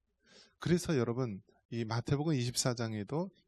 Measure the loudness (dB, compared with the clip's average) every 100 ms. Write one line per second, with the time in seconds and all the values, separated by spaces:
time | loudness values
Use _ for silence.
0 | _ _ _ -20 -20 -4 2 2 2 2
1 | 2 0 -2 -4 -12 _ -8 -4 -2 -2
2 | 0 0 2 2 0 0 0 0 -2 -4
3 | -2 -2 -4 _